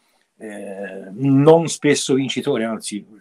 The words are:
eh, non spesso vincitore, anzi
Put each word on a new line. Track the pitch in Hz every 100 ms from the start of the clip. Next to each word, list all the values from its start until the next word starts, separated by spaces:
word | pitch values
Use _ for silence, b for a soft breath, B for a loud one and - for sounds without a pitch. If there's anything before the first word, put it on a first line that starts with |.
| _ _ _ -
eh, | 107 101 101 95 95 98 95
non | 104 139 135 147 165 156
spesso | - 147 135 -
vincitore, | 131 127 127 143 120
anzi | 113 107 - 101 - 107